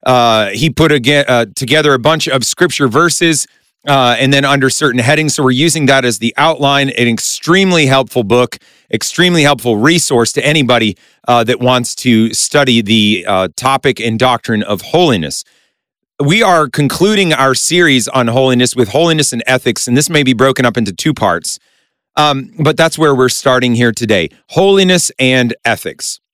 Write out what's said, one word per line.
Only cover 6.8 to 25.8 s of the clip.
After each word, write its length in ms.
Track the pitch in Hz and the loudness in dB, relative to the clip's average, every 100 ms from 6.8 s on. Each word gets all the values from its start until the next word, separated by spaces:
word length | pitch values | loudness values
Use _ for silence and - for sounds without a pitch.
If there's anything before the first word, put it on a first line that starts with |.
| 135 | -2
an 180 | 127 120 | -2 -2
extremely 760 | 113 - - - 180 190 175 139 | -2 -4 -8 0 2 2 2 2
helpful 380 | 135 123 - | 2 0 -4
book, 340 | 104 120 123 - _ _ _ | 0 0 0 -4 _ _ _
extremely 540 | - - - 180 180 | -8 -6 -2 0 2
helpful 320 | 143 135 120 107 | 0 0 -2 -2
resource 560 | 131 170 - 123 117 | 0 0 0 0 0
to 120 | - 127 | -2 -2
anybody, 520 | 156 127 123 110 95 _ _ - | 0 2 2 0 -4 _ _ 0
uh, 160 | 120 | 0
that 160 | 113 120 | 2 0
wants 360 | 123 127 120 - | 0 0 -2 -6
to 380 | 127 113 113 | 0 2 2
study 480 | 107 - 147 135 117 | -2 -2 0 2 0
the, 440 | 104 113 104 104 87 | 2 2 2 0 -2
uh, 220 | 95 92 - | -2 -2 -4
topic 420 | 135 135 139 120 | -2 0 -2 -2
and 180 | 113 110 | -4 0
doctrine 460 | 127 120 - 110 | 0 0 -2 -4
of 180 | 104 101 | -4 -6
holiness. 600 | - 160 175 110 76 - - _ _ _ _ _ _ _ | -2 0 2 0 -4 -10 -14 _ _ _ _ _ _ _
We 200 | 143 208 | -2 0
are 260 | 214 175 147 | 2 2 0
concluding 640 | - 143 - 190 214 185 | 0 -2 0 0 2 0
our 200 | 147 135 | 0 0
series 540 | 131 - 175 170 131 113 | 0 -2 2 2 2 0
on 200 | 131 117 | -2 0
holiness 500 | 120 131 123 123 - | 2 2 2 0 0
with 120 | 113 | 0
holiness 440 | 143 170 156 143 | 2 0 0 -2
and 100 | 117 113 | -4 -2
ethics, 400 | 127 - 107 - | -2 -2 -4 -2
and 120 | 123 | 0
this 120 | - | 0
may 140 | 156 | 0
be 100 | 131 | 0
broken 320 | 120 131 135 123 | 2 2 2 0
up 120 | 110 | 0
into 160 | 104 | -4
two 200 | 92 156 | -4 -4
parts, 460 | 143 104 85 - - _ _ _ _ _ - | -2 -2 -2 -6 -12 _ _ _ _ _ -2
um, 380 | 151 135 127 - | 0 0 -6 -4
but 200 | 151 156 | -2 2
that's 200 | 165 151 | 0 2
where 160 | 156 | 2
we're 140 | 135 127 | 4 2
starting 480 | - 139 127 123 117 | 2 0 2 2 2
here 160 | 120 | 0
today, 380 | 110 113 107 78 _ _ | 0 0 0 0 _ _
holiness 640 | 156 196 196 185 180 - - | 0 2 4 2 2 -2 -2
and 340 | 131 131 120 117 120 | 0 2 0 -2 -4
ethics. 560 | 107 | -4